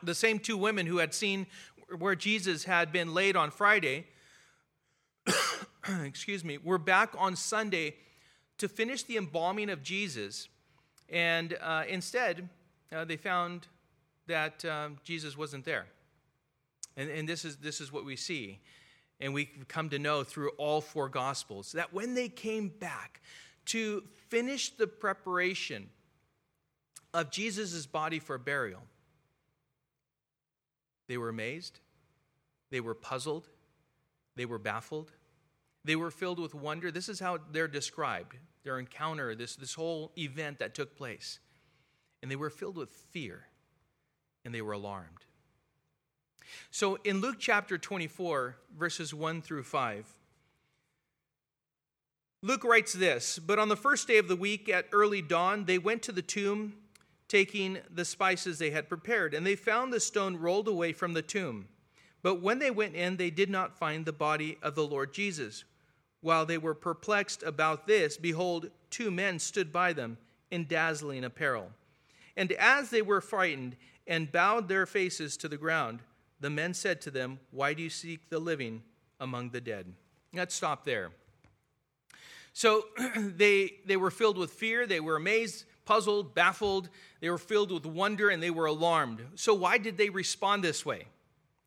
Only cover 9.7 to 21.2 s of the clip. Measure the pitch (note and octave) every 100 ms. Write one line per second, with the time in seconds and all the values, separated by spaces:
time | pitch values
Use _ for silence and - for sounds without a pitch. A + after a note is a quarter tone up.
9.7 | D#3+ C#3 F#3+ G3+ B2 G2+ - - _ _
10.7 | _ _ _ - E3+ E3+ E3 E3 - D#3+
11.7 | D#3+ D3 F#3 F3+ A#3 A3+ E3+ F3+ - _
12.7 | _ _ D#3+ E3 D#3+ G3+ F3+ F3 F3 -
13.7 | _ _ _ _ _ - D#3+ D#3 - E3
14.7 | D3+ D3+ C#3+ - E3 D3+ C#3 D3+ C3+ D#3
15.7 | B2 F2 _ _ _ _ _ _ _ _
16.7 | _ - C3+ D3 D#3 D#3 E3 D#3+ C#3 D3+
17.7 | D3 C3+ D3 C#3 B2+ - D#3 G2+ G2+ -
18.7 | - - _ _ - C3+ C#3+ C#3+ C#3 B2+
19.7 | D#3+ D#3 C#3+ D3 D3 C3 D3+ D3 - D3+
20.7 | D3+ D3+ D#3 C3+ C3+